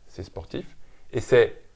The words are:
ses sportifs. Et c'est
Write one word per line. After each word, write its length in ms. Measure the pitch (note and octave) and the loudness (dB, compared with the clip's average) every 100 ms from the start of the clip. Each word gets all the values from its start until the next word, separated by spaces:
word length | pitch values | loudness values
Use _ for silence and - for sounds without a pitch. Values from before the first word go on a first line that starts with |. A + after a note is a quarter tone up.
| - | -18
ses 160 | - | -16
sportifs. 540 | F2+ G2 F#2 - - - - - - | -14 -14 -12 -10 -10 -14 -18 -18 -10
Et 80 | B2 | -8
c'est 360 | - - A2 - - | 4 6 6 0 -18